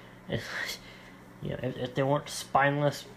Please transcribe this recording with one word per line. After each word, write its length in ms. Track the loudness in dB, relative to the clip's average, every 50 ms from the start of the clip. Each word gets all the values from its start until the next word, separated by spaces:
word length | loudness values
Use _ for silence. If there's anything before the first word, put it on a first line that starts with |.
| -18 -18 -20 -16 -8 -4
If, 520 | -4 -4 -4 -4 -6 -6 -6 -6 -8 -8 -12 -16 -18 -18 -18 -20 -20 -20 -20 -20 -14 -10
you 100 | -8 -6
know, 80 | -4 -4
if, 160 | -4 -4 -4
if 180 | -4 -6 -2 0
they 60 | 2
weren't 260 | 2 4 2 2 0
spineless 760 | -4 -8 -8 -2 2 4 6 6 6 6 4 4 2 2 0 -6 -14 -12